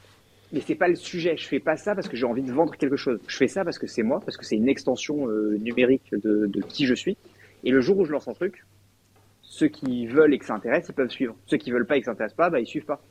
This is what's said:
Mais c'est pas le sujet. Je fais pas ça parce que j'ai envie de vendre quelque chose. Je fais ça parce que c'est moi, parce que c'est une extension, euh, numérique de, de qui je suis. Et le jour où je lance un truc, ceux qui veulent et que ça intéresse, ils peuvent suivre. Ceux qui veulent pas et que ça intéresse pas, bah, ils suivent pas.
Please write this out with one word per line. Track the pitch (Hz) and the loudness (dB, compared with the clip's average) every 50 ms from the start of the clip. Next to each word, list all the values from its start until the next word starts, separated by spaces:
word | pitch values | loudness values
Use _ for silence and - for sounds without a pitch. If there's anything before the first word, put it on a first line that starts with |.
| - - _ _ _ _ _ _ _ - 165 | -6 -18 _ _ _ _ _ _ _ -8 -6
Mais | 139 | -6
c'est | - - 156 | -4 -2 -2
pas | - 185 | 2 2
le | 175 170 | 2 2
sujet. | - - - - 175 160 175 156 | 0 -2 -8 -6 -2 0 0 0
Je | - - | -2 -4
fais | - 147 131 | -4 -4 -2
pas | - 160 160 | 0 0 -2
ça | 156 - 208 208 | 0 0 -4 -2
parce | 196 - | -2 -4
que | - 135 | -6 -4
j'ai | 113 127 | -2 -2
envie | 120 113 131 135 | -2 -2 -2 -4
de | 127 120 | 0 2
vendre | 147 170 147 - | 2 2 2 0
quelque | - 151 131 139 | -2 0 0 0
chose. | 127 - 135 117 101 - | 0 0 -2 -2 -2 -4
Je | - - | -6 -2
fais | - 135 - | 0 0 2
ça | - 196 185 | 2 0 -4
parce | 170 - | -4 -4
que | - 117 | -6 -8
c'est | 110 - 113 110 | -6 -2 -2 0
moi, | 113 147 202 | 0 0 -2
parce | - 131 - | -4 -8 -12
que | - - | -10 -6
c'est | - 120 | -2 0
une | 107 113 135 | 2 2 2
extension, | 139 - - 139 123 - - - 147 147 139 | 2 0 0 -2 -2 -2 -2 -4 -4 -4 -2
euh, | 117 107 107 107 107 107 104 | -2 -2 0 0 0 -2 -2
numérique | 107 120 117 127 127 123 135 127 - - 104 | -4 -2 0 4 4 4 4 2 0 -2 -4
de, | 101 104 110 104 107 107 | -2 0 2 2 2 2
de | 101 98 101 | 0 0 -2
qui | 95 - - - 143 | -4 -4 -4 0 2
je | 127 120 | 2 2
suis. | - - 180 202 - - - _ - - - _ _ - | 2 0 -4 -6 -6 -8 -20 _ -20 -20 -20 _ _ -2
Et | 127 | 2
le | 131 135 | 2 4
jour | 120 156 196 | 4 4 4
où | 190 175 | 2 2
je | 151 151 | 0 -2
lance | 127 - 127 | -4 -6 -6
un | 110 | -8
truc, | - 175 202 - - - _ _ _ _ _ _ _ _ _ _ _ _ _ _ _ - - | -6 -6 -6 -6 -10 -20 _ _ _ _ _ _ _ _ _ _ _ _ _ _ _ -20 -12
ceux | - - 156 | -2 0 0
qui | 147 - - 143 131 123 120 117 | 0 0 -2 -6 -4 -4 -4 -4
veulent | 113 123 151 156 147 | 2 4 6 6 6
et | 135 | 6
que | 113 - | 2 0
ça | - 113 | -4 -6
intéresse, | 104 - 117 135 175 160 - | -4 -2 0 0 0 0 -2
ils | - | -2
peuvent | - 127 117 | -2 -2 -2
suivre. | - - 135 113 - - _ | -2 -4 -4 -4 -6 -8 _
Ceux | - - | -2 -2
qui | - - 131 | -2 -2 0
veulent | 120 120 113 | -2 0 0
pas | - 147 | 2 0
et | 131 | 0
que | - | 0
ça | 123 | -2
intéresse | 107 - 110 107 - | -4 -4 -4 -4 0
pas, | - 170 180 | 2 2 2
bah, | 165 - | 2 0
ils | 165 | -2
suivent | - - 151 - | -2 -6 -8 -6
pas. | - 143 - _ _ | -6 -8 -8 _ _